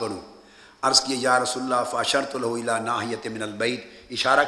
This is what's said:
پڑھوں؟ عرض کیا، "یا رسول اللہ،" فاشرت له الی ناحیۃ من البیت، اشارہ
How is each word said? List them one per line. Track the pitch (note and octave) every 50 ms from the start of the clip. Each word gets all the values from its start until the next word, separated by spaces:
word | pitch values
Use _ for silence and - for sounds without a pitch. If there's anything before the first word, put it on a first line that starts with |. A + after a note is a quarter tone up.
پڑھوں؟ | A#2 G#2+ G2+ F#2 - - - - - - - - - - - - -
عرض | C3 B2+ -
کیا، | - C3+ C3+ B2
"یا | B2 C3 B2+ B2+ B2
رسول | A#2+ - C3 C3
اللہ،" | C3 B2+ B2 A#2+ -
فاشرت | - A#2 A2+ - - C#3 C3+ C3+ -
له | C3 B2 A#2 A#2
الی | A#2+ A2+ A#2+ A#2 A2+ A2+
ناحیۃ | A#2 A#2+ A2+ G#2 A#2 A#2 G#2+ - A#2
من | A2 A2 A2
البیت، | G#2+ G#2 G#2 A2+ A#2+ B2 A#2 - - - - - -
اشارہ | B2+ A2+ - C3 C3+ C#3 D3